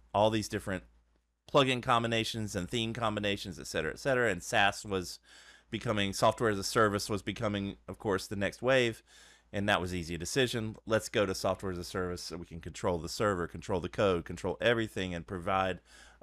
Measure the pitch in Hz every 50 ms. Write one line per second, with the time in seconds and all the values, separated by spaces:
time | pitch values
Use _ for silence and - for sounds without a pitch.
0 | _ _ - 98 107 110 110 110 101 - - 101 - 107 95 92 - - _ _
1 | _ _ _ _ _ _ _ _ _ - - 147 139 131 131 123 113 127 123 117
2 | 117 117 117 113 113 - - 113 107 101 107 98 90 85 - 120 113 113 113 120
3 | 113 110 104 107 104 101 101 101 - 101 82 - 64 - - 85 78 78 - -
4 | - 143 131 123 120 113 92 85 - - 123 110 101 98 101 - - 107 98 95
5 | 87 - - - _ - - - - - - - _ _ 117 107 - 120 107 104
6 | 98 98 95 - - 110 - - 120 110 104 98 98 - - 120 110 104 98 104
7 | - - 110 95 - - 98 - 117 104 104 101 98 98 - - _ - 92 -
8 | - 110 95 95 - - 104 98 101 92 - - 113 123 135 131 123 117 110 -
9 | - _ - - - - - _ _ _ - 104 101 104 101 85 90 90 90 90
10 | 82 78 87 80 85 - - 139 127 117 - 120 110 110 107 - - - 113 107
11 | - - - 117 104 95 92 - - 98 92 - - 98 90 87 87 - - 98
12 | 90 90 87 87 - - 82 87 85 - 85 85 - 87 76 - - 101 90 82
13 | 78 82 - - 117 104 98 87 85 80 - 87 - - 101 87 80 90 - -
14 | 110 98 92 85 82 - 87 85 - 92 82 - - 117 - 113 - 107 - 104
15 | 95 90 90 85 80 - 101 90 82 101 95 95 95 95 90 90 - _ - -
16 | - - - _